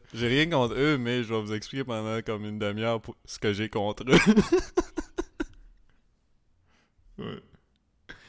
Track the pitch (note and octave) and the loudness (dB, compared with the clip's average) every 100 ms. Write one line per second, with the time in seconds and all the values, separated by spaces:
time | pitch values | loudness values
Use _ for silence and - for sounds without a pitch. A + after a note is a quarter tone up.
0 | - A2+ A#2+ C3 D#3+ D#3 A#2+ G#2+ D3 C#3+ | -10 -2 2 2 4 2 2 2 2 2
1 | A#2+ B2 A2 A2+ G#2 G#2+ - C3+ B2+ A2 | 2 0 0 -2 -2 -6 -6 -8 -4 -4
2 | A2 A2+ A2 G#2+ G#2 G#2+ G#2 G#2 A2+ A2+ | -4 -4 -4 -4 -6 -4 -2 0 0 -2
3 | - - - - A2+ G2+ A2 A2 G#2 G#2 | -4 -16 -16 -4 -2 0 -2 -2 -2 -2
4 | A#2 D#3+ - G#3+ - F4 - - - - | 4 4 6 4 4 2 0 -2 -4 -4
5 | - - - - - - - - _ _ | -10 -8 -10 -8 -12 -14 -20 -20 _ _
6 | _ _ _ _ _ _ _ _ _ _ | _ _ _ _ _ _ _ _ _ _
7 | - - - - - - _ _ _ _ | -20 -12 -12 -12 -16 -20 _ _ _ _
8 | - - | -20 -20